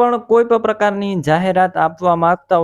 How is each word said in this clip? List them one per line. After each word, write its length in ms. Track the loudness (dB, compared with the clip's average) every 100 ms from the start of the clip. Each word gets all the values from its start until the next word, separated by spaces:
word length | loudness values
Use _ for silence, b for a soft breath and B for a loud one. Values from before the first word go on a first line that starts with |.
પણ 260 | 0 0 0
કોઈ 160 | 0 2
પણ 160 | 0 -2
પ્રકારની 480 | -2 -2 -2 -4 -4 0
જાહેરાત 500 | 0 0 0 0 0 -4
આપવા 300 | -2 -2 0
માંગતા 360 | 0 -2 0 0